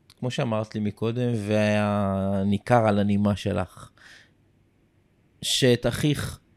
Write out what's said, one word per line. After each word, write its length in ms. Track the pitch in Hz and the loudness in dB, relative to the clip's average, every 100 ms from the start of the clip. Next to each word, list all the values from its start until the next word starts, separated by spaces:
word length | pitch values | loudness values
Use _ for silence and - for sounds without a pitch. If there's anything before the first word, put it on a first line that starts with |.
| _ - | _ -8
כמו 120 | 127 | -6
שאמרת 440 | 139 127 110 110 110 | -4 -2 -2 -4 -4
לי 60 | |
מקודם, 500 | 104 - 113 117 120 117 | -4 -2 -4 -2 -2 -2
והיה 960 | 101 107 107 104 104 104 98 98 98 98 98 | 0 2 2 2 0 0 0 0 0 0 0
ניכר 420 | 98 - 120 110 | 0 2 2 4
על 120 | 101 | 2
הנימה 360 | 101 101 104 101 | 2 2 2 0
שלך, 540 | 104 95 90 - - _ - - - _ _ _ _ _ _ _ _ _ _ - | -2 -2 -4 -10 -20 _ -20 -20 -20 _ _ _ _ _ _ _ _ _ _ -10
שאת 440 | - - 131 120 120 | -4 2 4 4 0
אחיך 540 | - 151 135 - - _ | 0 0 0 -4 -10 _